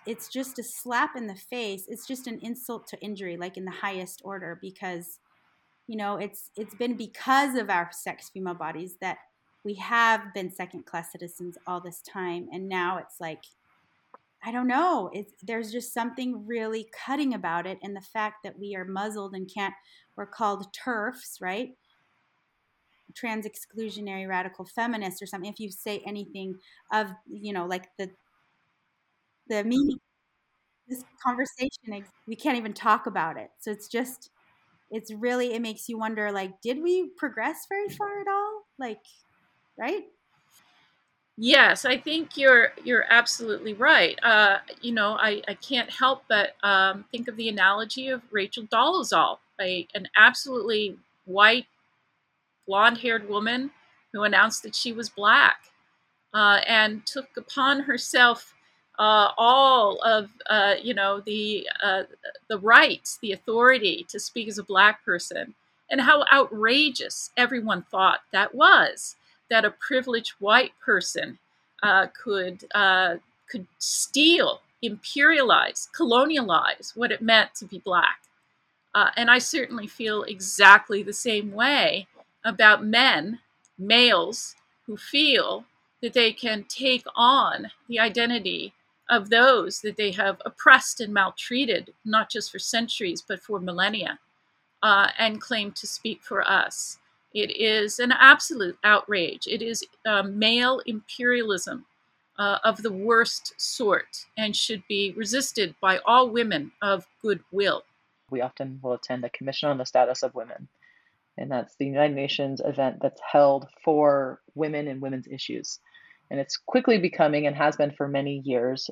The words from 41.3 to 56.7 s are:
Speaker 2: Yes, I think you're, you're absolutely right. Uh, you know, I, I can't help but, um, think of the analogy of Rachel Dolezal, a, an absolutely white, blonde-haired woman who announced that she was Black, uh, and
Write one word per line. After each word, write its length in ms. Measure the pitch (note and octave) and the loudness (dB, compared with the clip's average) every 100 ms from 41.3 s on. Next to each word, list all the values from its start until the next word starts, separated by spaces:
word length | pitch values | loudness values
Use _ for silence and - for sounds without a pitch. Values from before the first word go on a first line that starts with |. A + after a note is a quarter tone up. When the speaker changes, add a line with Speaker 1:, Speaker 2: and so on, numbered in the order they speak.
| - | -4
Speaker 2:
Yes, 500 | A#3 C#4 A3 - B3+ | 4 6 6 4 0
I 100 | - | -2
think 400 | D#4 D#4+ D4+ D4+ | -2 -6 -6 2
you're, 360 | C4+ B3 A3+ - | 6 6 6 -2
you're 220 | A#3+ A#3 - | -2 -2 4
absolutely 640 | A#3 A#3 - A3+ G#3 A3 | 4 2 -4 -6 -6 -6
right. 460 | G#3 C#4 C#4+ E3+ - | -2 4 4 4 0
Uh, 360 | A#3 G#3+ G3+ G3 - - | 2 6 6 2 -4 -12
you 100 | A#3+ | -6
know, 200 | A3+ G#3 G#3+ | -2 -2 0
I, 240 | G#3+ G#3 G#3 | -2 -2 -8
I 60 | |
can't 360 | G3 - C4 A3+ | -12 -6 -4 -4
help 320 | - B3+ C4 - | 0 0 0 0
but, 220 | G#3+ G3+ - | 0 0 -2
um, 440 | G3+ G3 F#3+ G3 - | 0 2 2 0 -10
think 180 | A#3 B3 | -10 -10
of 80 | A3 | -8
the 120 | A3+ | -6
analogy 600 | G#3 F#3 G#3 A3 C4 C4 | 2 2 2 -4 -8 -6
of 120 | B3+ - | -8 -6
Rachel 340 | G#3+ G3 - | -4 -4 -6
Dolezal, 760 | G#3+ A3+ C#4 F#4 - F3 B2 - _ - | -2 2 2 0 0 2 2 -2 _ -8
a, 300 | F#3 F3+ F3 | -6 -6 -8
an 120 | G#3 F#3+ | -12 0
absolutely 840 | G3+ A3+ A#3+ C#4 B3 G#3+ G#3+ G#3 - _ _ | 6 6 6 -8 -6 -2 -2 -4 -8 _ _
white, 420 | F#3 F#3+ G#3+ A#3+ - _ _ _ _ _ _ _ _ _ - | -6 4 6 6 -2 _ _ _ _ _ _ _ _ _ -4
blonde-haired 600 | G3 A3+ A#3 A#3+ A3+ G#3 | 4 4 4 -4 -4 -2
woman 440 | G#3 G#3+ B3 C#4 _ _ _ _ | -4 -2 -4 -6 _ _ _ _
who 100 | G#3 | -4
announced 400 | G#3 G3 A3 - | 0 4 2 0
that 120 | G#3+ - | -10 -8
she 160 | B3 | -8
was 160 | A3+ A3 | -8 -10
Black, 600 | - G#3 C4 B3 - _ _ _ _ _ _ _ | -2 4 6 4 2 _ _ _ _ _ _ _
uh, 260 | G#3+ G#3 G3+ | 2 4 4
and 380 | - | 4